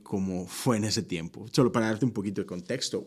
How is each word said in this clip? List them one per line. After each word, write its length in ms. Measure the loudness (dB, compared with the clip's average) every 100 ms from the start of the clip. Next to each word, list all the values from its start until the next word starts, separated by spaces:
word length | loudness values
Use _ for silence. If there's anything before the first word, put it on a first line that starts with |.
como 460 | -4 -2 0 -2 -4
fue 300 | -2 2 2
en 80 | 2
ese 180 | 0
tiempo. 440 | -2 -4 -6 -10 -2
Solo 220 | 4 4
para 140 | 4 2
darte 180 | 4 2
un 80 |
poquito 260 | 2 -2 -2
de 80 | -4
contexto, 580 | -6 -4 -4 -2 -4